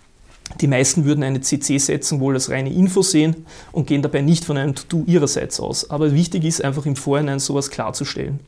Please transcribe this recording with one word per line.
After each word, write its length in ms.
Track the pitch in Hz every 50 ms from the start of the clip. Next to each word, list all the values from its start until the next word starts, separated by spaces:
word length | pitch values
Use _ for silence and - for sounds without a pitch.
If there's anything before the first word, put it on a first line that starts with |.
| _ _ _ _ - - - - - - - -
Die 60 | 160
meisten 380 | 139 131 123 135 - - 175 143
würden 180 | 143 151 147 143
eine 180 | 135 135 135
C-C-Setzung 800 | 135 - 151 - - - 139 139 - - 139 131 - - 156 135
wohl 160 | 131 139 135
als 140 | 127 - 139
reine 220 | 131 135 135 135
Info 300 | - 180 190 185 185 190
sehen 440 | 185 - - 151 156 165 160 160 - - - - - -
und 160 | - 165 135
gehen 140 | - 147 143
dabei 200 | 143 139 160 143
nicht 240 | 139 156 170 165 -
von 120 | - 147
einem 180 | 139 135 147 131
To-Do 280 | - - - 170 160 151
ihrerseits 520 | 175 175 170 147 135 - - - - - -
aus. 300 | - - - - - -
Aber 240 | 151 147 156 147 139
wichtig 300 | 160 175 170 - 180 156
ist 180 | 160 165 - -
einfach 220 | 139 135 151 143
im 100 | 151 135
Vorhinein 440 | - - 139 139 143 151 143 139 139
sowas 320 | 139 - 139 139 139 -
klarzustellen. 680 | - - 113 - - - 143 - - - - - 139 139 -